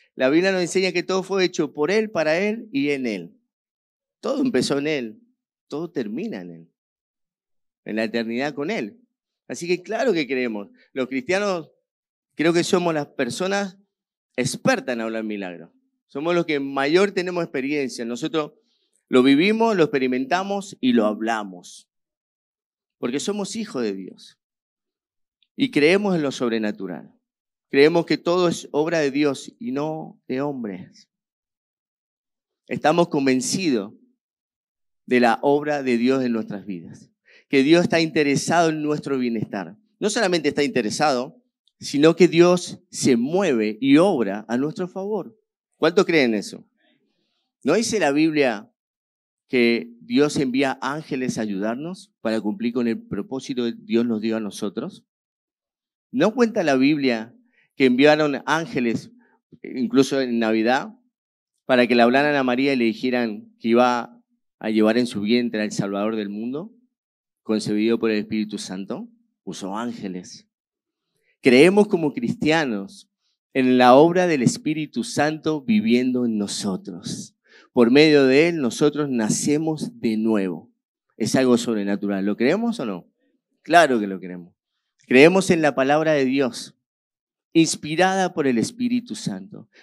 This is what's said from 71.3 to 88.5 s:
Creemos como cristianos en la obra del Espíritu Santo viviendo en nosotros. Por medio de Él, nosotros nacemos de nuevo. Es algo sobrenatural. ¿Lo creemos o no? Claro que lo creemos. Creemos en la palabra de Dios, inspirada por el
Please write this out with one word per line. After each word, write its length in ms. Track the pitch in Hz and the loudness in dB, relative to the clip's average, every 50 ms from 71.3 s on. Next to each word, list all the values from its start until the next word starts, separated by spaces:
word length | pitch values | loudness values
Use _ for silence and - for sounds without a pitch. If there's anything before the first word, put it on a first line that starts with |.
| _ _ | _ _
Creemos 460 | - 135 120 131 160 185 202 208 208 | 2 6 8 8 8 8 8 4 4
como 260 | 208 - 165 160 135 | 2 2 -2 -2 -2
cristianos 960 | - - 120 - - - - 151 156 165 151 127 107 98 98 98 - - - _ _ _ _ _ _ _ _ _ - | -4 -4 -4 -4 -4 -2 0 0 0 0 0 -2 -4 -6 -8 -12 -16 -20 -20 _ _ _ _ _ _ _ _ _ -2
en 240 | 135 127 127 127 123 | 0 2 4 4 6
la 160 | 123 123 127 | 8 8 10
obra 320 | 139 160 170 175 185 180 | 10 8 6 4 2 0
del 160 | 175 156 135 | 0 0 2
Espíritu 640 | 113 - - - - 147 156 156 151 - - 120 113 | 2 0 0 0 -6 -6 -4 -4 -6 -8 -6 -8 -8
Santo 580 | - - 151 147 156 156 151 - 160 156 147 | -6 -2 -2 -2 -2 -2 -4 -4 -4 -4 -4
viviendo 640 | 131 117 110 107 107 113 120 123 131 127 123 123 123 | -2 0 0 2 2 2 2 2 2 0 -2 -2 -2
en 100 | 117 110 | -2 -2
nosotros. 1000 | 104 101 98 - - - 101 92 92 - - 87 90 - - - - - - _ _ _ _ _ - _ _ | -2 -4 -4 -6 -6 -6 -6 -6 -6 -8 -12 -14 -12 -12 -12 -12 -12 -14 -18 _ _ _ _ _ -20 _ _
Por 180 | - 123 117 117 | 2 2 4 6
medio 360 | 127 147 156 156 147 143 135 | 6 6 6 6 6 6 4
de 220 | 131 131 143 165 175 | 6 4 4 4 2
Él, 120 | 170 160 | 0 -2
nosotros 480 | 131 113 - - 151 139 - 143 147 139 | -4 -4 -2 0 0 0 0 -2 -4 -2
nacemos 920 | 127 117 107 104 - - - 143 143 151 160 160 156 147 - - - - | -2 -2 -2 -2 -2 -2 -2 0 0 0 0 -4 -4 -6 -8 -10 -10 -6
de 160 | - 117 110 | -4 -2 -2
nuevo. 540 | 110 110 110 110 101 95 92 82 78 - _ _ _ _ _ _ _ _ _ _ | 0 0 0 0 0 0 -2 -6 -8 -14 _ _ _ _ _ _ _ _ _ _
Es 200 | - 110 104 - | -6 -4 0 2
algo 200 | 135 131 127 120 | 2 4 4 4
sobrenatural. 680 | 117 120 123 113 104 101 101 101 98 104 101 101 95 98 | 2 2 -2 -4 -2 -2 -2 -4 -2 -2 -4 -2 -2 -2
¿Lo 120 | 104 101 | -2 -2
creemos 440 | 104 117 139 180 220 233 233 220 - | 0 0 0 0 0 -2 -4 -4 -4
o 60 | 135 | -6
no? 200 | 104 95 85 - _ _ _ _ _ _ _ _ _ _ _ | -8 -8 -10 -12 _ _ _ _ _ _ _ _ _ _ _
Claro 380 | _ 143 160 170 160 139 127 110 | _ 4 6 6 6 6 2 0
que 60 | 104 | -2
lo 120 | 98 95 87 | -4 -6 -8
creemos. 360 | 90 90 90 87 85 87 _ _ _ _ _ _ _ _ _ _ _ | -10 -12 -14 -14 -16 -20 _ _ _ _ _ _ _ _ _ _ _
Creemos 440 | - 123 131 147 170 185 190 185 - | 4 8 8 10 10 8 4 2 2
en 120 | 180 165 | 2 2
la 120 | 156 143 127 | 2 0 2
palabra 380 | 131 131 135 147 156 156 160 | 2 0 2 2 2 2 2
de 140 | 151 139 135 | 0 0 0
Dios, 500 | 127 135 139 135 120 - - - - _ _ _ _ _ _ _ _ _ _ _ _ _ _ _ _ - | 0 0 0 -2 -2 -4 -8 -16 -16 _ _ _ _ _ _ _ _ _ _ _ _ _ _ _ _ 2
inspirada 800 | 165 165 156 - - - 151 160 160 185 190 190 190 185 175 - | 2 4 4 0 -8 -8 -6 0 0 2 2 2 0 -2 -2 -2
por 120 | 165 143 | 0 0
el 120 | 135 | 0